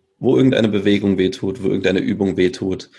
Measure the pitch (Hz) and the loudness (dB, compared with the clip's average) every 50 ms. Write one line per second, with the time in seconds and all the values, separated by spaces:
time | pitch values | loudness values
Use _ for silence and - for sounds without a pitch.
0 | _ _ _ - - 117 131 127 131 131 127 - 110 110 101 104 95 104 101 101 | _ _ _ -6 -2 0 2 4 4 4 2 2 2 0 0 0 2 2 2 2
1 | 104 101 98 90 92 90 - - - - - 127 92 98 - 101 92 92 92 92 | 2 0 0 2 0 0 -2 -4 -6 -6 -6 -4 -2 -2 -2 0 0 0 0 0
2 | - - - 90 101 98 87 90 92 90 90 - 98 95 92 90 - - _ | 0 -2 -2 -2 -2 -2 0 0 0 0 0 -2 -6 -6 -6 -6 -8 -14 _